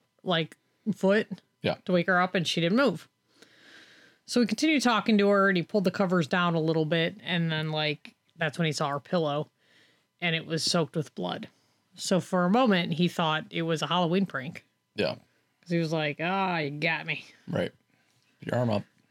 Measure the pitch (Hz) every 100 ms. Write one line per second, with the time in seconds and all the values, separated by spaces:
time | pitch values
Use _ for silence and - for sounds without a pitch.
0 | _ _ - 165 156 - _ _ 220 -
1 | 190 208 - 185 _ _ - - - 180
2 | 170 180 185 190 156 170 170 226 269 160
3 | - _ _ _ - _ - - - -
4 | - _ - 240 220 220 311 294 247 214
5 | 208 214 202 202 196 185 156 214 180 -
6 | 190 185 147 185 175 165 160 160 156 165
7 | 170 190 - 175 165 156 156 156 151 147
8 | - _ _ - 156 - 160 143 147 139
9 | - 180 151 147 156 _ _ _ _ _
10 | _ _ 175 160 151 160 - 175 151 165
11 | - - 180 - - _ _ _ _ -
12 | - 185 - 185 180 233 262 180 185 156
13 | 175 - 160 156 - 170 165 156 147 175
14 | 170 185 180 139 135 - - _ _ 107
15 | 76 - _ _ _ _ - 170 160 160
16 | 151 143 165 196 185 170 147 147 165 156
17 | 160 147 - - - - 90 - _ _
18 | _ _ _ _ - 117 120 101 - _
19 | _